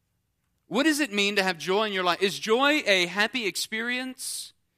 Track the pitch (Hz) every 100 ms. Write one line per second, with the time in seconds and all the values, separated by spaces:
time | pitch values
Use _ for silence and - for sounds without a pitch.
0 | _ _ _ _ _ _ - 208 311 294
1 | 269 202 202 196 190 170 151 202 214 190
2 | 180 165 196 143 214 233 285 294 208 190
3 | 175 190 220 254 196 - - 220 240 247
4 | 262 254 - - - _ _